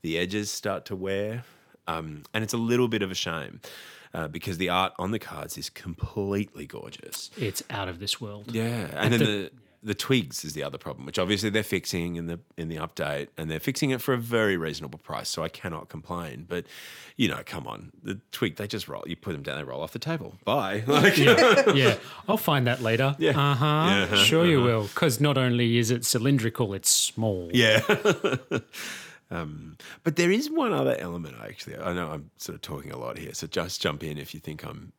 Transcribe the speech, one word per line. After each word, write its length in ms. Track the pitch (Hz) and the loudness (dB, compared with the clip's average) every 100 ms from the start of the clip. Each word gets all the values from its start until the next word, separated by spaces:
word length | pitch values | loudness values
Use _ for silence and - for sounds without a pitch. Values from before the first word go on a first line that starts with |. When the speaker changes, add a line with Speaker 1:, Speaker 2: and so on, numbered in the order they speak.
Speaker 1:
the 160 | 82 80 | -2 0
edges 320 | 92 104 104 | 0 -2 -4
start 340 | - 104 95 - | -6 -4 -4 -6
to 100 | 95 | -6
wear. 480 | 95 98 104 120 123 _ _ _ - | -2 -2 -2 -6 -10 _ _ _ -6
Um, 340 | 82 78 76 - | -6 -6 -12 -6
and 100 | 110 | -4
it's 80 | 110 | -2
a 40 | 120 | -2
little 300 | 117 120 123 | 2 2 2
bit 140 | 110 | 0
of 80 | 95 | -2
a 40 | 92 | -4
shame, 440 | 90 82 60 - - - - - - | -4 -4 -8 -12 -18 -18 -20 -20 -12
uh, 140 | 82 78 | -8 -8
because 300 | 73 - 85 | -6 -8 -2
the 100 | 90 | 0
art 240 | 90 92 - | 2 0 -2
on 120 | 92 | -4
the 80 | 110 | -4
cards 400 | - 78 73 - | -6 -12 -10 -10
is 120 | 73 | -12
completely 960 | - 87 85 - - 98 101 101 - 73 | -10 -12 -6 -6 -4 -2 -2 -2 -8 -12
gorgeous. 640 | - - - - - - - | -12 -14 -16 -12 -12 -12 -6
Speaker 2:
It's 260 | 110 - - | -6 -6 -8
out 180 | 104 92 | -6 -6
of 100 | 85 | -6
this 220 | 101 - | -6 -6
world. 340 | 107 104 107 | -6 -12 -6
Speaker 1:
Yeah, 340 | 113 113 120 82 | -2 0 -2 -4
and 200 | 73 107 | 0 4
Speaker 2:
At 40 | 117 | 6
Speaker 1:
then 0 | |
Speaker 2:
the 60 | 110 | 4
Speaker 1:
the, 240 | 104 92 - _ _ | 2 -4 -12 _ _
the 120 | 107 | -6
twigs 500 | 101 - 131 76 - | -4 2 2 2 -8
is 100 | 76 | -8
the 100 | 73 | -6
other 140 | 71 67 | -6 -6
problem, 280 | - 64 67 | -10 -10 -6
which 100 | - | -2
obviously 320 | 92 101 107 | 2 2 2
they're 140 | 107 | 0
fixing 540 | 101 95 - 90 85 85 | 0 -2 -2 -4 -2 -4
in 100 | 85 | -6
the, 140 | 85 - - | -8 -10 -10
in 100 | 80 | -8
the 80 | |
update, 540 | 78 82 - 73 73 - - | -6 -8 -4 -4 -4 -6 -8
and 100 | 78 | -6
they're 120 | 78 | -4
fixing 300 | - 135 143 | -4 -2 0
it 100 | 127 | 0
for 140 | - | 0
a 40 | 127 | -2
very 380 | 117 117 107 92 | 0 2 4 2
reasonable 420 | 80 73 76 78 | -2 -6 -10 -12
price, 300 | - 80 - | -10 -8 -6
so 160 | - | -4
I 40 | 80 | -6
cannot 400 | - 92 80 - | -6 -8 -8 -10
complain. 560 | 78 - 87 82 60 85 | -14 -8 -8 -8 -12 -8
But, 160 | 87 - - - - - - | -8 -8 -16 -18 -18 -16 0
you 120 | 113 | 2
know, 140 | 69 - | 2 -6
come 220 | 85 58 | -10 -8
on, 240 | 55 90 - | -12 -14 -14
the 160 | 107 101 _ | -10 -10 _
twig, 240 | - 101 - | -4 -4 -2
they 100 | 104 | -8
just 220 | 107 - | -6 -8
roll, 160 | 69 - | -10 -8
you 80 | |
put 160 | 87 - | -8 -6
them 100 | 76 | -8
down, 140 | 69 71 | -6 -8
they 40 | |
roll 200 | 67 65 | -8 -8
off 100 | 78 | -8
the 80 | - | -8
table. 340 | 156 160 - - | -6 -6 -6 -8
Bye. 380 | - - 95 104 | 0 0 0 -2
<laughs> 40 | 117 | 4
Like 280 | 147 196 - | 6 8 8
Speaker 2:
Yeah, 540 | 233 247 - 277 269 | 8 10 8 8 8
yeah. 260 | 143 120 - - - - | 6 6 4 -4 -12 -2
I'll 80 | 220 | 0
find 300 | - 143 120 | 2 4 2
that 160 | 120 | 2
later. 320 | 113 113 135 139 | 2 2 2 2
Speaker 1:
Yeah. 100 | 160 143 | 2 4
Speaker 2:
Uh-huh. 260 | 143 131 | 2 4
Speaker 1:
Yeah, 380 | 151 151 165 196 185 | 2 4 4 2 4
uh-huh, 60 | 202 | 4
Speaker 2:
Sure 200 | 196 160 | 6 6
you 140 | 175 147 | 6 6
Speaker 1:
uh-huh. 80 | 123 | 4
Speaker 2:
will, 220 | 110 104 | 2 0
'cause 280 | - 165 117 | 0 2 4
not 180 | 147 139 | 2 4
only 400 | 127 120 120 117 | 4 4 4 4
is 140 | 113 | 4
it 120 | 120 | 0
cylindrical, 680 | - 123 120 139 110 - 110 | 2 2 4 4 2 0 -2
it's 160 | 98 - | 0 2
small. 580 | - - - 113 95 85 | 2 2 0 0 0 2
Speaker 1:
Yeah. 260 | 123 113 110 | 6 8 6
<laughs> 800 | - - 214 165 - 127 - 135 - - - - - - _ | 6 4 4 2 0 -2 -2 -4 -4 -12 -12 -12 -14 -20 _
Um, 480 | 85 76 76 78 78 - - | -8 -8 -10 -14 -16 -18 -4
but 100 | 170 | -2
there 160 | 151 170 | 2 4
is 180 | 208 294 | 2 0
one 240 | 320 247 | -2 0
other 220 | 151 135 - | 2 2 0
element, 340 | 90 85 76 58 | -4 -6 -8 -10
I 60 | 53 | -14
actually, 300 | - - - | -14 -14 -8
I 140 | 90 | -4
know 180 | 87 82 | -2 -4
I'm 200 | 76 73 _ | -6 -12 _
sort 180 | - | -12
of 80 | 78 | -12
talking 300 | - 73 71 | -10 -10 -10
a 40 | 65 | -10
lot 220 | 60 - | -10 -10
here, 160 | 85 | -10
so 140 | - 78 | -10 -4
just 340 | - 85 - | -4 -4 -2
jump 220 | - 73 | -2 -2
in 140 | 80 76 | -6 -8
if 140 | 76 | -10
you 40 | 78 | -12
think 260 | 78 78 | -12 -10
I'm 280 | 76 73 90 | -12 -14 -18